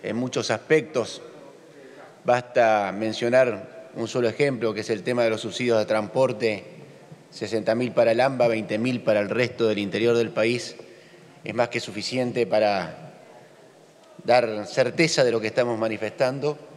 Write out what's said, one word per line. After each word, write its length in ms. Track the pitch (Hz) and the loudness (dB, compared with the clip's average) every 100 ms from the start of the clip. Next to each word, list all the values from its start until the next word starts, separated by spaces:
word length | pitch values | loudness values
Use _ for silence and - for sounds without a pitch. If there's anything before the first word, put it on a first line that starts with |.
en 140 | 104 110 | -4 -4
muchos 340 | 127 123 110 | -2 -4 -2
aspectos. 720 | 110 - 156 113 127 110 - - - - - - - - - - - - | -4 2 2 2 -4 -4 -10 -16 -18 -20 -20 -20 -20 -20 -20 -20 -8 0
Basta 680 | 123 123 127 113 107 98 | 0 2 2 4 4 0
mencionar 960 | 95 110 107 120 127 123 104 - - - - | -2 -4 -2 2 4 4 0 -10 -18 -16 -8
un 100 | 113 | -4
solo 220 | 131 117 | 0 0
ejemplo, 460 | 113 143 123 113 | 2 0 2 -2
que 80 | 104 | -2
es 80 | 104 | -4
el 120 | 107 | -4
tema 220 | 90 123 | -2 2
de 60 | 113 | 2
los 100 | 110 | 0
subsidios 380 | 113 - 123 113 | -4 -4 2 2
de 80 | 107 | 2
transporte, 760 | 110 101 131 131 110 113 101 - - - - - - - | 0 0 2 2 2 -2 -2 -8 -20 -20 -20 -20 -20 -20
sesenta 440 | - 104 110 101 | -10 -4 -2 0
mil 180 | 113 123 | 0 0
para 200 | 104 117 | 2 4
el 80 | 113 | 4
amba, 260 | 131 131 120 | 2 2 0
veinte 300 | 113 110 107 | 0 -2 -2
mil 240 | 123 123 | -2 -2
para 200 | - 104 | 0 0
el 100 | 101 | 2
resto 360 | 110 120 113 113 | 0 -2 0 0
del 120 | 104 | 0
interior 360 | 98 104 117 | -2 0 2
del 140 | 117 110 | 2 0
país. 480 | 113 113 120 - - - - - - - - | 0 0 0 -6 -14 -20 -20 -20 -20 -20 -16
Es 120 | - | -8
más 160 | 107 120 | -2 -2
que 100 | 123 | -2
suficiente 680 | - 104 95 127 123 123 110 | -6 -8 -6 -4 -2 -2 0
para 680 | 107 107 98 85 78 - - - - - - - - - - - - | 2 2 0 -4 -10 -18 -20 -20 -20 -20 -20 -20 -20 -20 -20 -20 -10
dar 440 | - 123 117 107 101 | 4 4 4 -4 -4
certeza 580 | - 120 - 160 156 | 0 0 2 2 4
de 80 | 123 | 4
lo 80 | 113 | 2
que 60 | 110 | 0
estamos 320 | 117 120 110 | 0 0 0
manifestando. 800 | 113 107 107 - 127 139 147 147 - | -2 -2 -6 0 -2 0 -4 -4 -14